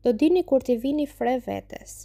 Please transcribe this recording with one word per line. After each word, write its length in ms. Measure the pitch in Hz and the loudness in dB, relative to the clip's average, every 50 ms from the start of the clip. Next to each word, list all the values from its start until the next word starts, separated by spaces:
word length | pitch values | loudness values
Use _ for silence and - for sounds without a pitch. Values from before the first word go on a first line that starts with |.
| _ | _
Do 80 | 254 | 0
dini 300 | 233 214 294 320 359 370 349 | 2 4 4 4 4 2 2
kur 200 | - 277 262 262 | 2 2 2 2
t'i 120 | - 247 | 2 -2
vini 300 | 226 240 269 294 302 294 | 0 0 -2 -2 -2 -2
fre 320 | 277 - - 233 240 254 254 | -4 -4 -4 -2 -2 -2 -2
vetes. 540 | 240 - 196 - - - - - - - - - | -4 -6 -8 -8 -8 -12 -18 -18 -16 -18 -18 -20